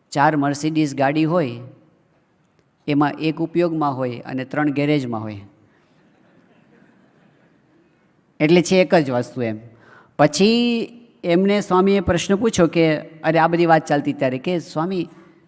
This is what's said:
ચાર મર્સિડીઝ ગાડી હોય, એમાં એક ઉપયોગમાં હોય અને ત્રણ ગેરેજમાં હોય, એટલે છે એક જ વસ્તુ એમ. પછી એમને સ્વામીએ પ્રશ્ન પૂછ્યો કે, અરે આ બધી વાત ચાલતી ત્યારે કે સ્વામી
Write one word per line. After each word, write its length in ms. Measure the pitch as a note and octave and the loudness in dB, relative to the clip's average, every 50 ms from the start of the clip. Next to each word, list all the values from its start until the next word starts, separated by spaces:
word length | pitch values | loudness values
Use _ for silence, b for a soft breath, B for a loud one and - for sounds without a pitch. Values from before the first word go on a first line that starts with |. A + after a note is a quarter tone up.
| _ _ | _ _
ચાર 240 | - D3 C#3+ D#3 D#3 | 0 2 2 2 2
મર્સિડીઝ 580 | D3 C#3 C#3+ C#3 C#3+ D3+ D#3 D#3+ D#3 D#3 C#3 C#3 | 2 0 -2 -2 -4 -4 -2 0 0 -2 -2 0
ગાડી 300 | C3+ C3+ C#3 D3 D#3 D#3+ | 0 0 0 2 0 0
હોય, 360 | D3+ F3 F3+ D3+ A#2+ A#2+ A#2+ A#2+ B2 - _ _ _ _ _ _ _ _ _ _ _ _ _ _ _ _ _ _ _ _ _ _ D3 | 0 0 0 -2 -2 -6 -12 -16 -18 -20 _ _ _ _ _ _ _ _ _ _ _ _ _ _ _ _ _ _ _ _ _ _ -2
એમાં 240 | D3 C#3+ D3 C#3+ | 0 0 0 0
એક 280 | - - D3+ D#3+ D3 D#3+ | -2 -2 -4 -4 -2 -4
ઉપયોગમાં 560 | E3 D#3+ E3 E3+ F3 E3+ E3 D#3 D3+ C#3+ C3 | -6 -4 0 0 0 0 0 -2 -2 -2 -2
હોય 240 | B2+ C3 B2 A#2+ B2 | -4 -6 -6 -6 -10
અને 240 | - - C3 C3 C3 | -10 -10 -8 -8 -8
ત્રણ 260 | C3 - D3 D3 D3+ | -6 -4 -2 -2 -2
ગેરેજમાં 520 | C3+ C#3+ C#3+ D3 D3+ C#3+ B2+ A#2+ A2+ G#2+ | -2 0 0 0 0 0 -2 -4 -6 -8
હોય, 180 | A2 A2 G#2 G2+ G2 - _ _ _ _ _ _ _ _ _ _ _ _ _ _ _ _ _ _ _ _ _ _ _ _ _ _ _ _ _ _ _ _ _ _ _ _ _ _ _ _ _ _ _ _ _ _ _ _ _ _ _ _ _ _ _ _ _ - | -8 -10 -12 -12 -16 -20 _ _ _ _ _ _ _ _ _ _ _ _ _ _ _ _ _ _ _ _ _ _ _ _ _ _ _ _ _ _ _ _ _ _ _ _ _ _ _ _ _ _ _ _ _ _ _ _ _ _ _ _ _ _ _ _ _ -2
એટલે 220 | D#3 D3+ F3 F3+ | 2 4 4 4
છે 140 | E3 - F#3+ | 4 4 2
એક 180 | F#3 F#3 F#3 G3 | 2 2 4 2
જ 160 | E3+ D3 C3+ | 2 2 0
વસ્તુ 320 | B2 B2 B2 - - B2+ | -2 -4 -4 -4 -6 -6
એમ. 160 | A#2+ A2 G#2+ G#2+ A2+ - b b b b b b b b b - | -6 -6 -6 -8 -12 -20 b b b b b b b b b 2
પછી 400 | D3 D3+ - - F#3+ A3 A#3 A#3+ A#3+ A#3+ A#3 A3+ - - - - - _ _ _ - | 2 2 4 2 2 2 4 2 0 0 -2 -4 -6 -8 -12 -20 -20 _ _ _ -2
એમને 360 | F3 E3+ F3+ F#3+ G3+ G3+ G#3 | 0 0 2 2 2 0 0
સ્વામીએ 400 | G3 - F3+ F#3 F#3+ G3 G3 G3 | 0 0 2 2 4 4 2 2
પ્રશ્ન 360 | F3 F#3+ F3 E3 - - G3 | 2 0 0 0 0 0 0
પૂછ્યો 300 | F#3+ A#3+ A3+ - F#3 E3+ | 0 0 0 2 2 2
કે, 320 | D#3+ - E3+ D#3+ D#3+ D3+ - | 2 4 2 2 2 0 -2
અરે 400 | - - - - - D#3+ D#3+ D#3+ | -6 -12 -18 -4 -2 0 2 4
આ 80 | D#3 | 4
બધી 200 | E3 E3+ E3+ E3+ | 4 2 2 4
વાત 200 | E3 D#3+ D#3+ D#3+ | 4 4 4 4
ચાલતી 260 | - D3+ C#3+ C#3 C#3+ | 0 -2 -2 -2 -4
ત્યારે 260 | C3+ - C#3 C3 B2+ C3 | -4 -2 -2 -2 -2 -4
કે 200 | - F3+ F3+ E3 | -4 -4 -4 -4
સ્વામી 500 | - - - D#3 E3 F#3 G3 F3+ E3 - b b b b b b b | -6 -6 -6 -6 -4 -4 -4 -6 -6 -8 b b b b b b b